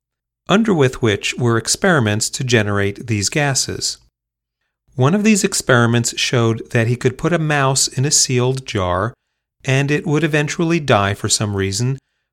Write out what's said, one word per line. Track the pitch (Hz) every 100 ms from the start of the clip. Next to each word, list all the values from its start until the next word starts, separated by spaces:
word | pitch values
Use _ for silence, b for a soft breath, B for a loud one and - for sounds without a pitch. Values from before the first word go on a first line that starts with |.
| _ _ _ _ -
under | 190 220
with | 175 127 -
which | 117 101 - -
were | 120 113
experiments | - - 196 160 110 104 -
to | -
generate | 127 117 104 101 101 101 113
these | 107 95
gases. | 156 143 131 - 98 - - _ _ _ _ _ _ _ _ _ -
One | 131 208
of |
these | 214 208
experiments | - - - 123 117 120 120 -
showed | - 127 113 113 -
that | 120 113
he |
could | 123 127 -
put | 160
a | 170
mouse | 156 147 135 135 -
in | -
a | 139
sealed | - - 123 123 135
jar, | - 104 90 90 110 - _ _ _ _
and | - 131 143
it | 147 -
would | 147
eventually | 160 147 147 - 165 170
die | 139 110 98
for | 101 104
some | - 107 101
reason, | 98 101 123 135 _ _ _